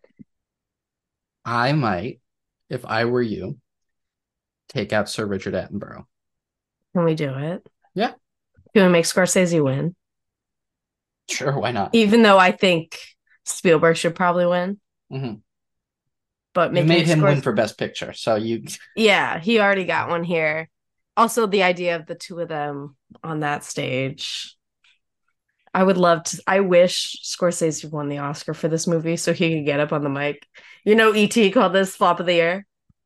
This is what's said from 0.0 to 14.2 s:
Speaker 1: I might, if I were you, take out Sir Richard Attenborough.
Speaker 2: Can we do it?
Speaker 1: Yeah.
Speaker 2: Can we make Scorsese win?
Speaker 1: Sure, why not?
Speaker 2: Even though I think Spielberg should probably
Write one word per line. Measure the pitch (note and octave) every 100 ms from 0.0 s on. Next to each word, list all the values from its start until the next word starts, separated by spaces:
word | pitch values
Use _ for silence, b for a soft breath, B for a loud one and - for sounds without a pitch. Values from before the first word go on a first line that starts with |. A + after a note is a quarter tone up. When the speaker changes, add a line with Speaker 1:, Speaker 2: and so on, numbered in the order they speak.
| _ _ - _ _ _ _ _ _ _ _ _ _ _
Speaker 1:
I | A#2 A#2 B2
might, | D3+ A#2 F2+ A2 - _ _ _ _ -
if | C3+ -
I | A2 A#2
were | B2
you, | A#2+ G2+ F#2+ - _ _ _ _ _ _ _ _ _ _ _
take | C3+ G2+
out | G#2+ G2+
Sir | - G#2+
Richard | G2 G2+
Attenborough. | F#2+ - G2 - - - _ _ _ _ _ _ _ _
Speaker 2:
Can | F#3 E3
we | D#3+
do | D3
it? | C3 D3+ F3+ _ _ _ F#3
Speaker 1:
Yeah. | A#3+ - _ _ _ _ _ A3
Speaker 2:
Can | F#3
we |
make | F3 E3
Scorsese | - F3+ G3 F3+ E3+
win? | C#3+ C3+ D3+ F3+ _ _ _ _ _ _ _ _ _ _ _ _ -
Speaker 1:
Sure, | - C#3 C#3
why | -
not? | A#2 F#2+ A#3
Speaker 2:
Even | G#3+ A#3
though | A3 G3
I | F#3
think | - G3 E3+ D#3+ - - _ _ _ -
Spielberg | - F#3 D#3 E3 E3
should | E3+
probably | D#3+